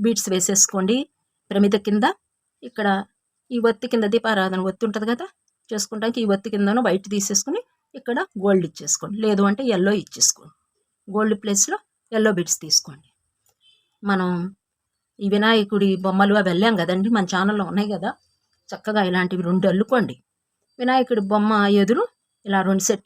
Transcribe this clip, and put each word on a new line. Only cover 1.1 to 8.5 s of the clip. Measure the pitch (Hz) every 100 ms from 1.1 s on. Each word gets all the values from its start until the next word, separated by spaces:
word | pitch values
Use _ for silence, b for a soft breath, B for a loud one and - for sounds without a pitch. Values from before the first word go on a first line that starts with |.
| _ _ _ -
ప్రమిద | 202 202 208 208
కింద. | 208 254 392 _ _ _ _ 240
ఇక్కడ | - 208 190 190 _ _ _ -
ఈ | 240 226
ఒత్తి | 226 240
కింద | 233 208
దీపారాధన | 220 226 208 190 185 190
ఒత్తి | 190 220
ఉంటుంది | 208 214
కదా | 240 370 _ _ _ -
చేసుకుంటానికి, | 160 - 214 226 240
ఈ | 220
ఒత్తి | 196 220
కిందను | 202 196 220 226
వైట్ | 185 196
తీసేసుకుని | 208 196 202 - 381 - _ _ 269
ఇక్కడ | 240 247 381 202
గోల్డ్ | 196